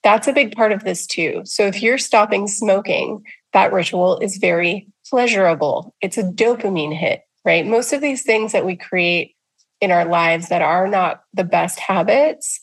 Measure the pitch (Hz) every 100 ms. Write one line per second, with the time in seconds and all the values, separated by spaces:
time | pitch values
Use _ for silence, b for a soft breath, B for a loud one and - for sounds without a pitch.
0 | - 320 302 269 240 214 220 214 214 175
1 | - - 160 - 190 - 202 196 226 262
2 | - 226 214 202 202 - 208 196 208 -
3 | - 214 B B _ 196 190 190 170 185
4 | 180 185 202 190 185 170 175 175 - _
5 | - 247 240 214 185 160 147 139 170 _
6 | 190 - 190 180 220 240 208 185 151 156
7 | - - _ _ - 170 160 226 247 277
8 | 285 262 - 220 220 202 175 180 - 185
9 | 175 175 - _ _ _ _ _ 196 170
10 | 170 170 165 165 175 175 151 175 190 202
11 | 175 - _ - 180 175 170 - - 190
12 | 170 269 302 320 - -